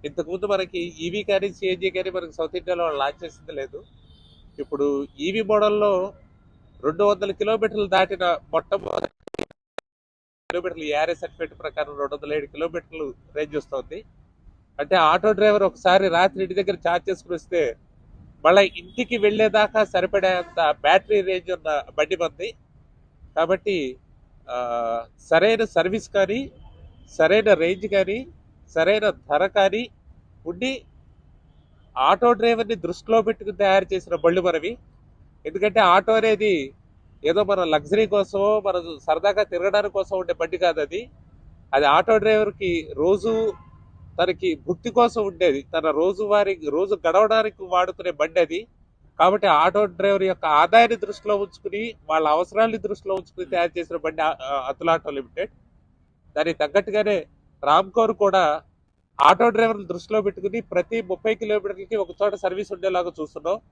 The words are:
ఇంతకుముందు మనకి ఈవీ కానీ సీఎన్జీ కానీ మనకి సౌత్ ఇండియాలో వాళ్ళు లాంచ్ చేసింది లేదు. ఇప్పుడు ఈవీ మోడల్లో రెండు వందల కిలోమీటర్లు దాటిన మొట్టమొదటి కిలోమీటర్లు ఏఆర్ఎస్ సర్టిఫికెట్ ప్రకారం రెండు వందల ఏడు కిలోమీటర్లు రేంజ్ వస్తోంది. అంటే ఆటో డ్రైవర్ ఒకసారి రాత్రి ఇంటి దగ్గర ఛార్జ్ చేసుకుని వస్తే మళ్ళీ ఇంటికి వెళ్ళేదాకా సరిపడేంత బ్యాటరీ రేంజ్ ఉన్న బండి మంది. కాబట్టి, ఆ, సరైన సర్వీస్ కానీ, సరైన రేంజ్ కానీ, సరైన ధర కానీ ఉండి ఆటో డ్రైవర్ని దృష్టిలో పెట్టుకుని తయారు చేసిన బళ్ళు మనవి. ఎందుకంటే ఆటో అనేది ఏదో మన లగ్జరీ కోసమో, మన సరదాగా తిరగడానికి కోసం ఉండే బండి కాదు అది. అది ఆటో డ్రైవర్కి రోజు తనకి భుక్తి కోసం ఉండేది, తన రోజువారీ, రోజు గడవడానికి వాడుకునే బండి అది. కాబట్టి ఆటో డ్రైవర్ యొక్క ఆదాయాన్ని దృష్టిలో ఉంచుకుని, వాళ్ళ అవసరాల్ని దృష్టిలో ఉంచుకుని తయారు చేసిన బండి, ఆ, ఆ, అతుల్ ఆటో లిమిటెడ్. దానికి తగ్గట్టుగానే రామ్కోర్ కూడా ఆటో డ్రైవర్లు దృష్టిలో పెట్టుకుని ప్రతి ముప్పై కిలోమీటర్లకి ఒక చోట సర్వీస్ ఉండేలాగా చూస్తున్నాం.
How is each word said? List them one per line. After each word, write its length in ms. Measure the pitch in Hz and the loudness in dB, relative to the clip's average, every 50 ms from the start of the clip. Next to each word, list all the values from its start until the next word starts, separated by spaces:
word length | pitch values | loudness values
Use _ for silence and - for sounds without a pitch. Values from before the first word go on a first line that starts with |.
| - | -12
ఇంతకుముందు 420 | 147 143 170 160 151 175 190 190 | -10 -8 -8 -8 -6 -6 -6 -2
మనకి 320 | 202 202 190 190 180 - 180 | -2 -2 -2 -2 -6 -6 -8
ఈవీ 440 | 170 175 160 156 160 175 170 208 202 | -8 -8 -10 -8 -8 -6 -6 -6 -2
కానీ 300 | - 202 190 190 202 175 | 0 0 0 0 -4 -8
సీఎన్జీ 380 | - - 185 185 180 180 190 | -4 -4 -4 -4 -2 -4 -4
కానీ 200 | 180 185 185 190 | -4 -4 -6 -4
మనకి 220 | 180 185 175 160 147 | -6 -6 -8 -8 -8
సౌత్ 240 | - 165 160 - | -6 -6 -6 -6
ఇండియాలో 280 | 180 170 180 180 170 170 | -8 -6 -4 -4 -2 -2
వాళ్ళు 140 | 165 151 143 | -2 -2 -2
లాంచ్ 260 | 135 143 147 _ 175 | -4 -4 -4 _ -16
చేసింది 280 | 160 - - 156 160 160 | -18 -18 -18 -20 -14 -10
లేదు. 320 | 139 135 131 139 143 - _ _ - _ _ - _ _ _ - _ - - _ - | -10 -10 -10 -12 -18 -20 _ _ -20 _ _ -20 _ _ _ -20 _ -20 -20 _ -14
ఇప్పుడు 480 | 143 - - 139 143 143 143 139 143 139 _ - | -12 -10 -4 -2 -2 0 0 -2 -4 -8 _ -8
ఈవీ 220 | 147 175 190 220 220 | -6 -4 -2 -4 -2
మోడల్లో 720 | 190 214 208 208 214 208 208 208 208 196 185 185 202 196 - _ _ _ _ _ _ _ _ _ _ _ - - | 0 0 2 2 2 2 2 2 2 0 0 -2 -6 -10 -16 _ _ _ _ _ _ _ _ _ _ _ -6 -6
రెండు 200 | 143 156 170 208 | -4 -2 2 2
వందల 260 | 202 208 190 196 196 | 2 2 0 -2 -6
కిలోమీటర్లు 560 | 190 - 202 202 220 220 208 214 - 214 208 | -4 -4 -2 -2 -2 0 -2 -4 -2 -4 -4
దాటిన 380 | 190 185 190 190 190 196 180 180 175 170 - - - - | 0 0 0 0 0 -2 -4 -2 -2 -2 -2 -6 -4 -4
మొట్టమొదటి 920 | 165 - - 196 202 - - - 50 - - _ _ _ - - - - _ - _ _ _ _ - _ _ _ _ _ _ _ _ _ _ _ _ _ _ | -4 -2 -2 -6 -6 -4 -4 -6 -6 -6 -8 _ _ _ -16 -12 -12 -12 _ -14 _ _ _ _ -20 _ _ _ _ _ _ _ _ _ _ _ _ _ _
కిలోమీటర్లు 340 | - 175 175 185 170 165 156 | -8 -6 -6 -6 -10 -8 -8
ఏఆర్ఎస్ 360 | 151 147 147 156 165 170 - | -6 -2 -2 -2 -2 -4 -8
సర్టిఫికెట్ 400 | - 160 - - 165 156 - - | -8 -16 -10 -12 -12 -12 -12 -12
ప్రకారం 380 | - 156 151 156 151 147 147 143 | -14 -12 -8 -8 -8 -8 -6 -8
రెండు 160 | 143 135 147 | -8 -8 -8
వందల 200 | 143 147 147 147 | -8 -8 -6 -6
ఏడు 120 | 151 143 | -6 -6
కిలోమీటర్లు 680 | 143 151 147 160 170 160 170 165 _ 160 160 151 139 123 _ _ _ - | -8 -10 -8 -8 -6 -6 -10 -12 _ -12 -10 -10 -10 -10 _ _ _ -8
రేంజ్ 200 | 147 156 147 147 | -8 -8 -6 -6
వస్తోంది. 480 | 151 - _ - 135 123 - 156 196 220 _ _ _ _ _ _ _ _ - _ _ _ _ _ - | -10 -8 _ -10 -10 -10 -10 -14 -16 -18 _ _ _ _ _ _ _ _ -20 _ _ _ _ _ -10
అంటే 160 | 147 143 185 | -4 0 2
ఆటో 360 | 185 160 151 165 185 175 220 214 | 4 4 4 4 4 2 2 2
డ్రైవర్ 300 | 190 208 214 208 208 196 | 4 4 4 4 4 2
ఒకసారి 460 | 180 - - - 185 180 196 196 190 | 0 -2 0 2 4 4 4 4 2
రాత్రి 340 | 165 170 180 196 - 185 190 | 2 2 2 2 2 -2 -6
ఇంటి 180 | 175 185 190 196 | -4 -2 -4 -2
దగ్గర 160 | 185 196 170 - 170 | -2 -4 -2 -2 -2
ఛార్జ్ 220 | 170 175 - - | -2 -2 -2 -4
చేసుకుని 240 | 185 - - - 175 | -8 -8 -8 -10 -10
వస్తే 420 | 160 - - 175 175 156 123 110 _ _ _ _ _ - - - - - - - _ - | -10 -8 -4 -2 0 0 0 -4 _ _ _ _ _ -20 -20 -20 -20 -20 -20 -20 _ 4
మళ్ళీ 280 | 156 180 202 202 180 - | 6 6 6 6 4 0
ఇంటికి 420 | 170 175 185 - - 247 - 240 226 | -8 -18 -14 -6 -6 -4 -4 -2 0
వెళ్ళేదాకా 680 | 196 208 208 214 220 214 202 214 214 214 - 220 214 | 0 0 2 4 2 4 4 2 2 2 2 0 0
సరిపడేంత 880 | - - 185 175 190 202 202 190 190 185 180 175 - - 180 165 151 151 - | 2 0 -2 -2 0 0 0 2 2 0 0 -4 -6 -2 0 0 0 0 0
బ్యాటరీ 400 | - 143 170 196 190 - 214 208 | 2 4 4 4 2 2 -2 0
రేంజ్ 320 | 185 185 190 185 170 180 185 | 0 0 -4 -4 -4 -6 -8
ఉన్న 300 | 170 - 156 151 143 - - - 151 | -6 -4 -4 -4 -4 -6 -6 -4 -4
బండి 180 | 151 156 - | -2 -2 -2
మంది. 380 | 160 170 160 - - 180 233 226 _ _ _ _ - _ _ _ _ _ _ _ _ - - _ | -4 -4 -6 -6 -8 -12 -12 -12 _ _ _ _ -20 _ _ _ _ _ _ _ _ -20 -8 _
కాబట్టి, 600 | 156 165 165 190 180 _ 208 196 175 143 131 127 139 _ _ - _ - _ _ - _ - | -2 0 0 0 -2 _ -4 -4 -2 -4 -6 -8 -12 _ _ -20 _ -20 _ _ -20 _ -10
ఆ, 560 | 123 123 123 120 120 120 117 113 117 117 117 - _ _ | -8 -6 -6 -4 -4 -4 -2 -2 -4 -6 -6 -10 _ _
సరైన 440 | - - 165 160 175 214 226 220 226 | -4 2 2 4 4 4 2 2 -2
సర్వీస్ 440 | 214 - 170 165 180 190 220 - - | -2 0 0 0 0 -2 -4 -8 -4
కానీ, 420 | - 202 196 185 208 247 269 254 - - - - - - - - - - - - | 0 0 0 0 0 -6 -6 -8 -14 -20 -20 -20 -20 -20 -20 -20 -20 -20 -20 -20
సరైన 460 | - - 160 160 185 220 214 214 202 | 0 2 2 4 4 4 6 4 4
రేంజ్ 320 | 156 165 170 190 185 202 | 4 4 -2 -2 -4 -4
కానీ, 400 | 208 196 196 190 180 202 233 262 - - - _ _ _ _ - _ | -2 0 0 0 0 -2 -6 -8 -12 -18 -20 _ _ _ _ -20 _
సరైన 420 | - 160 160 175 208 220 214 208 | -2 0 2 2 2 2 2 0
ధర 360 | 170 - _ - 147 151 185 | -2 -2 _ -2 0 0 0
కానీ 420 | 196 - 208 196 196 185 220 247 226 _ _ _ - - - _ _ - - - | 0 2 2 2 2 2 -2 -6 -8 _ _ _ -20 -20 -20 _ _ -20 -16 -12
ఉండి 360 | 160 175 175 233 262 269 254 - - _ - _ - - _ _ _ - _ _ _ _ _ _ _ _ _ _ _ _ 131 | -12 -8 -6 -6 -6 -6 -6 -12 -20 _ -20 _ -20 -20 _ _ _ -20 _ _ _ _ _ _ _ _ _ _ _ _ 0
ఆటో 340 | 131 147 185 190 240 240 240 | 4 4 4 4 4 2 2
డ్రైవర్ని 420 | 190 220 233 233 220 226 202 226 | 4 2 0 0 0 -2 -4 -6
దృష్టిలో 480 | 185 160 165 175 - - - 226 226 214 | -6 -6 -10 -10 -10 -4 0 0 2 2
పెట్టుకుని 340 | 214 226 - 202 196 196 | 0 -4 -4 -6 -10 -4
తయారు 380 | 175 202 196 190 196 190 - 190 | 0 2 4 4 2 2 0 -6
చేసిన 200 | 185 - - 170 | -6 -4 -4 -6
బళ్ళు 260 | 165 156 170 170 185 | 0 2 2 2 2
మనవి. 380 | 175 180 160 160 147 180 240 - - - _ _ _ _ _ _ - - _ _ _ | 0 0 -2 -2 -4 -6 -8 -10 -16 -20 _ _ _ _ _ _ -20 -20 _ _ _
ఎందుకంటే 340 | 151 160 185 185 214 185 220 | -10 -6 -2 -2 0 2 4
ఆటో 320 | 208 180 175 190 180 - 220 | 4 6 6 4 4 4 0
అనేది 600 | 220 214 220 214 190 214 214 190 160 135 135 - _ _ _ _ _ _ _ _ _ - | 2 4 2 2 2 2 0 0 0 -2 -6 -12 _ _ _ _ _ _ _ _ _ -4
ఏదో 200 | 147 165 196 208 | -2 0 0 0
మన 200 | 190 202 185 175 | 0 0 0 0
లగ్జరీ 420 | 165 156 151 147 147 185 208 220 | 0 0 -2 0 0 0 0 2
కోసమో, 560 | 208 190 202 196 196 - 196 196 208 214 214 190 | 2 2 0 0 0 -2 -2 0 2 0 0 0
మన 320 | 202 185 180 170 170 160 139 - | -2 -4 -4 -4 -8 -14 -12 -2
సరదాగా 360 | - 156 165 165 202 196 202 208 | -2 -2 0 2 0 0 0 -2
తిరగడానికి 520 | - - 175 175 202 185 208 202 202 180 | -2 -2 -2 -2 0 0 0 -2 0 -4
కోసం 240 | 196 190 - 202 185 | -4 -4 -2 -4 -6
ఉండే 160 | 185 170 170 | -4 -4 -4
బండి 240 | 165 165 165 165 170 | -4 -4 -4 -2 0
కాదు 220 | 180 175 165 160 | 0 0 0 0
అది. 300 | 151 143 160 196 240 247 - - - - - - - - - - - _ - | -4 -4 -6 -10 -10 -12 -20 -20 -20 -20 -20 -20 -20 -20 -20 -20 -12 _ 0
అది 120 | 139 147 | 2 4
ఆటో 320 | 139 143 165 190 - 226 214 | 6 4 4 4 4 2 2
డ్రైవర్కి 720 | 202 220 214 214 214 202 196 - 196 180 175 165 156 151 147 | 4 2 2 2 2 -2 -4 -6 -4 -4 -4 -4 -6 -8 -6
రోజు 600 | 135 151 175 196 202 175 226 220 220 226 214 190 - - - - - - - - - - - - - 170 | -2 0 2 2 0 0 -2 -2 0 -2 -2 -4 -8 -16 -20 -20 -20 -20 -20 -20 -20 -20 -18 -2 -2 0
తనకి 380 | 180 180 165 190 185 160 147 - | 0 0 -2 -2 -4 -4 -4 -4
భుక్తి 240 | 147 180 - - 240 | -8 -8 -6 -6 -2
కోసం 360 | 196 233 240 240 240 233 208 | 2 2 2 2 2 -2 -6
ఉండేది, 400 | 196 180 160 180 170 135 139 135 _ - 165 | -6 -2 0 2 2 2 0 -4 _ -6 -2
తన 120 | 156 160 | -2 0
రోజువారీ, 720 | 147 147 165 185 202 180 214 202 202 208 208 196 196 170 156 147 | 0 2 0 0 0 -2 -2 0 2 2 2 0 -2 -6 -6 -4
రోజు 300 | 139 160 185 196 208 180 - 165 | -2 -2 -2 -2 -4 -2 -2 0
గడవడానికి 560 | 165 190 220 214 220 220 214 214 208 _ 190 | 4 4 4 4 4 2 0 -2 -6 _ -8
వాడుకునే 460 | 185 180 180 180 185 180 - 180 180 | -2 0 0 0 0 -4 -8 -8 -8
బండి 300 | 165 143 147 160 160 180 | -4 -4 -4 -2 2 0
అది. 260 | 170 151 165 180 226 _ _ _ _ _ _ _ _ - _ - | 0 0 -2 -10 -10 _ _ _ _ _ _ _ _ -20 _ 2
కాబట్టి 280 | 156 180 196 208 - | 4 4 4 2 2
ఆటో 380 | 196 160 147 160 180 185 208 214 | 4 4 6 4 4 2 2 -2
డ్రైవర్ 380 | 196 175 170 185 202 196 196 190 | -2 -2 0 2 2 2 2 2
యొక్క 240 | 190 180 - - | 0 -2 -2 -2
ఆదాయాన్ని 500 | 160 151 147 160 170 196 226 233 226 233 | 2 4 4 4 6 8 6 6 6 2
దృష్టిలో 400 | 208 208 196 202 - _ 208 208 | -4 -4 -10 -10 -10 _ -2 -2
ఉంచుకుని, 580 | 202 202 190 - - _ 202 185 202 226 233 220 _ _ 147 | -2 -2 -6 -10 -14 _ -8 -8 -6 -8 -8 -10 _ _ -2
వాళ్ళ 180 | 156 160 156 151 | 0 2 2 2
అవసరాల్ని 500 | 151 160 180 - - 202 226 226 220 220 | 2 2 0 -2 0 0 2 2 0 -4
దృష్టిలో 360 | 185 202 208 - - 190 190 | -6 -8 -10 -8 -6 -6 -6
ఉంచుకుని 320 | 190 175 _ _ - 180 | -6 -6 _ _ -12 -10
తయారు 320 | - 185 175 170 175 _ 175 | -4 -2 -2 -2 -2 _ -6
చేసిన 180 | 165 160 175 | -8 -8 -8
బండి, 260 | 165 147 160 160 160 156 | -6 -6 -6 -4 -2 -2
ఆ, 140 | 156 156 - 131 | -2 -2 -4 -6
ఆ, 220 | 131 143 139 127 131 | -6 -4 -4 -4 -6
అతుల్ 200 | 139 _ - 165 | -8 _ 0 0
ఆటో 220 | 165 165 - 156 | 0 0 0 -6
లిమిటెడ్. 400 | 143 139 131 117 _ - 185 220 _ _ _ _ _ _ _ _ _ _ _ _ _ _ _ _ _ | -10 -10 -10 -10 _ -10 -10 -10 _ _ _ _ _ _ _ _ _ _ _ _ _ _ _ _ _
దానికి 220 | 147 156 170 160 _ | -4 -2 -2 -2 _
తగ్గట్టుగానే 680 | 151 147 143 202 196 - 202 214 208 214 208 180 151 _ _ _ _ _ _ _ - | -4 0 0 0 0 0 -2 -2 0 0 0 -2 -4 _ _ _ _ _ _ _ 0
రామ్కోర్ 480 | 135 151 165 196 196 - 233 226 220 220 | 4 4 4 4 2 0 0 0 0 0
కూడా 500 | - 202 196 180 190 175 151 151 160 _ _ _ _ _ _ _ _ _ _ _ - | 0 0 2 2 2 2 2 0 -4 _ _ _ _ _ _ _ _ _ _ _ 4
ఆటో 280 | - 147 185 175 233 240 | 6 6 6 6 4 2
డ్రైవర్లు 360 | 208 214 233 226 226 208 196 | 4 4 2 0 0 -4 -8
దృష్టిలో 380 | 170 175 175 - - 214 220 202 | -10 -10 -12 -8 -2 -2 0 0
పెట్టుకుని 380 | 202 196 - 185 196 185 233 | -2 -6 -4 -8 -6 -6 -6
ప్రతి 420 | - _ - 180 175 _ 226 226 220 | -8 _ -2 -4 -2 _ -4 -6 -4
ముప్పై 320 | 180 185 180 _ 220 226 | -4 -8 -4 _ -4 -4
కిలోమీటర్లకి 640 | - 226 208 208 208 190 196 196 185 196 - 226 | -4 -4 -4 -2 -2 -2 -6 -10 -10 -10 -6 -4
ఒక 120 | 214 190 170 175 _ 202 | -4 -4 -6 -4 _ -2
చోట 120 | 208 208 | -2 -2
సర్వీస్ 380 | 190 - 185 185 190 208 - 196 | -2 -4 -4 -4 -4 -8 -8 -10
ఉండేలాగా 400 | 180 170 190 185 180 175 175 165 - | -6 -4 -2 -2 -2 -4 -4 -6 -10
చూస్తున్నాం. 400 | 156 147 _ 156 147 165 190 226 _ _ | -12 -10 _ -10 -6 -6 -6 -6 _ _